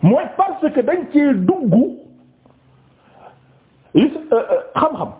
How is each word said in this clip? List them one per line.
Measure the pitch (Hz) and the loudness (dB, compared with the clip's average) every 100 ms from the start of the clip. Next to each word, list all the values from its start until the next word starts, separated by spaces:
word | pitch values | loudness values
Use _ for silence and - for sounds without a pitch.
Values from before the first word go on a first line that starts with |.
Mooy | 165 254 339 - | 4 2 -2 -2
parce | 381 320 302 | -2 0 -2
que | 294 | 0
dañ | 240 359 294 | 0 -2 0
cee | 285 294 | 2 2
dugg, | 233 180 381 262 180 - - - - _ _ _ _ _ _ _ _ _ _ - - _ _ _ _ _ | 2 0 0 2 2 2 -4 -20 -20 _ _ _ _ _ _ _ _ _ _ -20 -20 _ _ _ _ _
li, | - 277 - - | 2 2 -2 -2
euh, | 226 | -2
euh, | - 180 - | 0 -4 -4
xam-xam. | - 311 277 156 - | -4 -2 -4 -12 -12